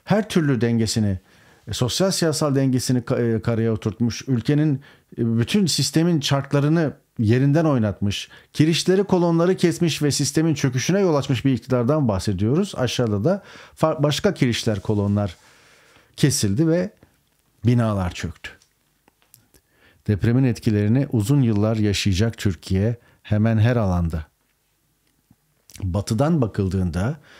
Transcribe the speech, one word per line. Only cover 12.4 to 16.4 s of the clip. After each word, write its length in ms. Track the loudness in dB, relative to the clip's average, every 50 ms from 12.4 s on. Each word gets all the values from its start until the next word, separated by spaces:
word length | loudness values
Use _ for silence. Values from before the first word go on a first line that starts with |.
| 0 0 0 0 -2 -2 -4
Aşağıda 460 | -4 -4 -4 -2 -2 -2 0 0 0 0
da 200 | 0 -2 -2 -6 -12 -20 -20 -20 -20 -4
fa-, 280 | -2 -2 0 0 0 0
başka 300 | 0 0 0 0 -2 0
kirişler, 460 | 0 0 0 0 -2 -2 -4 -4 -2
kolonlar 560 | -4 -2 -2 0 0 0 0 0 0 -2 -6 -12 _ -20 -20 _ _ _ _ _ _ _ _ _ _ _ _
kesildi 520 | 0 0 0 2 0